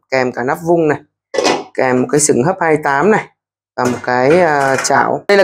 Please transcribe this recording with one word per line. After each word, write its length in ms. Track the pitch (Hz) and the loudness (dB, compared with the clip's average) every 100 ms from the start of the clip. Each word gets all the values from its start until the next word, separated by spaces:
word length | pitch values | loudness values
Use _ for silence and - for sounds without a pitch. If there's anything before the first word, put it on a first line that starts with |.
| _ | _
kèm 200 | 131 127 | -2 -2
cả 120 | 120 | -4
nắp 140 | 123 165 165 | -6 -4 0
vung 200 | 170 156 | 0 2
này, 120 | 139 - _ _ - 156 - - | -2 -8 _ _ -4 -2 -4 -6
kèm 280 | - 127 127 | -4 0 0
một 60 | 127 | 0
cái 80 | 147 | 0
sừng 240 | - 120 | 0 0
hấp 120 | 151 185 | 0 -2
hai 160 | 165 151 | -2 0
tám 280 | 151 139 185 | 0 0 0
này 160 | 208 - _ _ _ _ - | 0 -4 _ _ _ _ -6
và 100 | 127 | -4
một 120 | 120 | -4
cái, 380 | - 123 131 175 | -2 0 2 4
à, 340 | 170 147 135 131 | 2 0 0 -2
chảo. 480 | - 135 117 143 - | 0 0 0 -2 0
Đây 100 | |
là 60 | 202 | 2